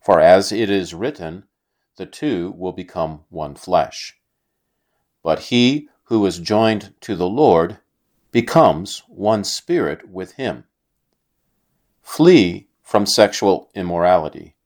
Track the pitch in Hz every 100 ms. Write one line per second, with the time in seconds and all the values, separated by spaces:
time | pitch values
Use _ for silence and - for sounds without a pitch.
0 | - 87 80 95 95 104 107 98 85 82
1 | 117 147 82 87 _ _ _ _ _ _
2 | 92 - 151 104 87 85 92 87 90 92
3 | 80 78 _ 82 76 71 - 85 67 -
4 | - _ _ _ _ _ _ _ _ _
5 | _ _ 82 78 - 123 120 147 - _
6 | _ 113 101 87 82 107 113 110 - _
7 | - 92 90 113 147 85 85 104 _ _
8 | _ _ _ 117 120 165 135 76 95 -
9 | _ - 101 - 98 - _ 170 85 76
10 | - 92 92 - 127 65 _ _ _ _
11 | _ _ _ _ _ _ _ _ _ _
12 | - - 165 175 92 87 _ _ _ 107
13 | 101 - 104 - 101 92 - 101 90 85
14 | 87 90 78 78 80 _